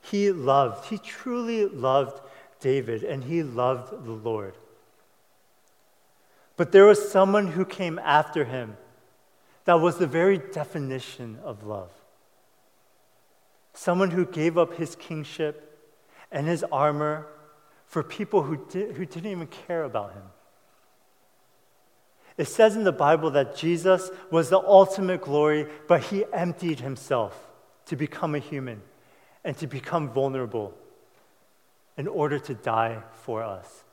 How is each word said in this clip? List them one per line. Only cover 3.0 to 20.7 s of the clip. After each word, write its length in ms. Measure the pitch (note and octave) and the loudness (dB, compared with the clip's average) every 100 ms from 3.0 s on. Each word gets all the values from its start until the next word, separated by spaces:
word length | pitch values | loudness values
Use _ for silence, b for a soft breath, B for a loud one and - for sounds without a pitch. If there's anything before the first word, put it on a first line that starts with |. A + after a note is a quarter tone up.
and 200 | - C#3 | -6 -8
he 200 | B2+ E3 | -4 -4
loved 480 | D3+ A#2+ B2 C3 A#2 - | -4 -2 0 0 -6 -14
the 80 | B2+ | -12
Lord. 440 | A2+ A2 A2 G2 - - _ _ _ _ _ _ _ _ _ _ _ _ _ _ b b b b - | -8 -6 -6 -6 -14 -20 _ _ _ _ _ _ _ _ _ _ _ _ _ _ b b b b -6
But 140 | F3 | 6
there 140 | G3 G3+ | 10 10
was 260 | G#3 - | 10 4
someone 340 | F#3+ G3 G3+ G3 | 2 4 4 0
who 180 | E3 | -4
came 360 | F#3+ - F3+ E3 | -4 -4 -8 -6
after 460 | C3+ D3 D#3 E3 B2+ | 2 2 2 -2 -4
him 320 | B2+ A2+ G#2 - _ _ _ _ b b b - | -6 -10 -14 -20 _ _ _ _ b b b 2
that 140 | E3+ | 4
was 180 | E3+ F3 | 4 2
the 100 | E3 | -2
very 320 | D3+ F#3 F#3+ | 2 4 2
definition 1000 | - - D3 E3 C3+ C3 - - A#2+ A2 | -2 -10 -8 -8 -6 -8 -10 -14 -14 -12
of 240 | E3 G#2+ G#2 | -12 -12 -10
love. 240 | G#2 F2+ - _ _ _ _ _ _ _ _ _ _ _ _ _ _ _ _ _ | -10 -10 -20 _ _ _ _ _ _ _ _ _ _ _ _ _ _ _ _ _
Someone 360 | - - F3+ F#3+ | -8 -2 2 2
who 160 | E3+ F3+ | 0 -2
gave 320 | D#3 D#3 E3+ | 0 0 2
up 160 | E3 | 0
his 220 | E3+ D#3+ - | 0 -10 -10
kingship 840 | - D#3 C#3+ - D#3 D3+ - _ _ _ b b b | -12 -12 -12 -6 -6 -6 -18 _ _ _ b b b
and 160 | - D3 | -6 -2
his 160 | E3+ | -2
armor 640 | - C#3+ D3 D3 D3+ D#3 D3+ - - _ b b b | -2 0 0 0 -2 -4 -8 -20 -20 _ b b b
for 180 | E3+ | -6
people 400 | D3 - G3+ G3+ | -6 -8 0 0
who 140 | C#3+ D#3 | 0 -6
di-, 360 | - F#3 G#3 | -6 -8 -8
who 120 | C#3+ F3+ | -8 -10
didn't 260 | E3+ F#3+ | -10 -10
even 160 | F#3 D#3+ | -10 -10
care 360 | - - E3+ | -16 -8 -6
about 300 | D3 A2+ G2+ | -4 -4 -6
him. 100 | F#2+ F#2+ _ _ _ _ | -14 -20 _ _ _ _